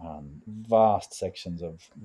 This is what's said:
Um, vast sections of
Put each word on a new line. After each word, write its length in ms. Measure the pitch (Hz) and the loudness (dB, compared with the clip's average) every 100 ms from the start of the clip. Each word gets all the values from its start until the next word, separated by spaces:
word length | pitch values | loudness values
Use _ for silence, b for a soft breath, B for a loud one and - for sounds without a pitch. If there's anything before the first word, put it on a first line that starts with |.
Um, 400 | 82 76 71 76 107 | -12 -12 -14 -16 -14
vast 680 | 107 113 113 110 98 - | -14 2 6 6 4 -2
sections 480 | - 92 - 90 85 | -6 -6 -6 -8 -8
of 260 | 85 80 - 110 | -8 -10 -18 -18